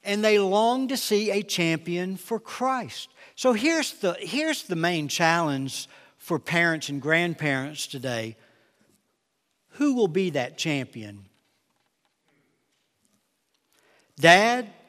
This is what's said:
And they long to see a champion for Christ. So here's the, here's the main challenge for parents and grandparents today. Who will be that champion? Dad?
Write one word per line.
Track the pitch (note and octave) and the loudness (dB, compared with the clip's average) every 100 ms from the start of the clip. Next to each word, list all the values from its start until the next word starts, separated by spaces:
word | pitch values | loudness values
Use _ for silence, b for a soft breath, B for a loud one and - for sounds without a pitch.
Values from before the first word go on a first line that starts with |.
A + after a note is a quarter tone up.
And | G3+ G#3 | -2 0
they | G#3+ G#3 | 4 4
long | G3 G3+ A3+ B3+ C4 | 4 2 2 0 -2
to | C4 | -4
see | - G#3 G#3+ | 0 0 0
a | G3 | -2
champion | G#3 - E3 D#3+ E3 F3 F#3 F#3+ | -4 -2 0 0 -4 -4 -4 -8
for | - A3+ | -6 -8
Christ. | - - B3+ C4 C3 - - B B - | -8 -4 -2 -2 -6 -12 -16 B B 0
So | B3+ | 2
here's | A3 C#4 E4 C4+ | 2 2 0 -2
the, | - F#3+ F3 | -2 -4 -4
here's | F#3 A#3 D#4 D4 | -6 -2 -2 -4
the | - E3+ | -4 -2
main | E3+ F3 D3 | 0 0 -4
challenge | - E3 E3+ D#3+ C#3 C3+ - - B B B | 2 4 4 2 -2 -4 -8 -14 B B B
for | - E3 | -6 -4
parents | - E3+ E3+ D#3+ C3+ | -2 0 2 0 -6
and | C#3+ | -6
grandparents | C3+ D#3+ F3 D#3+ D3+ C3+ C3+ D3+ - | 0 0 0 -2 -2 -2 -4 -10 -10
today. | C#3 B2+ A#2 A2+ A2+ b b b b b _ _ _ _ _ _ _ _ | -8 -6 -6 -6 -12 b b b b b _ _ _ _ _ _ _ _
Who | - D4 | -2 0
will | B3 G3+ | 2 2
be | D#3+ F#3 | 2 -2
that | C#3 B2+ - | -2 -4 -4
champion? | E3 C#3+ B2 A#2 G#2 G2+ G2 _ _ _ _ _ _ _ _ _ _ _ _ _ _ _ _ _ _ _ _ _ _ _ _ b b b b - | -4 -2 -4 -12 -16 -18 -20 _ _ _ _ _ _ _ _ _ _ _ _ _ _ _ _ _ _ _ _ _ _ _ _ b b b b 4
Dad? | D#3+ F3+ A3 B3 G#3+ - | 8 8 6 0 -4 -16